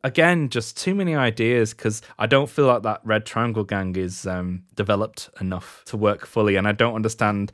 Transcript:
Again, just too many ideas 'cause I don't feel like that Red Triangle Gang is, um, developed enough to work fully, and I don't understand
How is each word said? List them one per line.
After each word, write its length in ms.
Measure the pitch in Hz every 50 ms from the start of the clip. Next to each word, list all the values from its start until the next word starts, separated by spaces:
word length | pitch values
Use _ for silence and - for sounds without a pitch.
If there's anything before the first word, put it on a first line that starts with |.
| -
Again, 460 | 135 - - 160 170 180 170 147 120
just 260 | - 120 110 - -
too 180 | - - 185 190
many 180 | 202 190 175 156
ideas 600 | 147 131 117 113 113 113 117 123 120 110 107 -
'cause 260 | - - 110 107 - - - -
I 80 | - 104
don't 240 | 107 135 135 143 -
feel 160 | - - 143
like 160 | 131 123 113
that 200 | 101 110 107 - _
Red 200 | 110 107 107 107
Triangle 400 | - - 113 117 120 107 110 104
Gang 320 | 101 107 98 95 92 90
is, 300 | 95 92 90 92 - -
um, 380 | 95 92 90 90 90 90 92 - _ _
developed 540 | - 104 104 104 98 107 107 _ - - - _ -
enough 440 | 98 92 92 90 - - - - _
to 100 | - -
work 300 | 107 107 104 104 85 -
fully, 300 | - - 117 107 107 98
and 120 | 95 98
I 40 | 104
don't 240 | 104 104 117 120 113
understand 560 | 110 110 110 110 - 117 104 104 101 101 104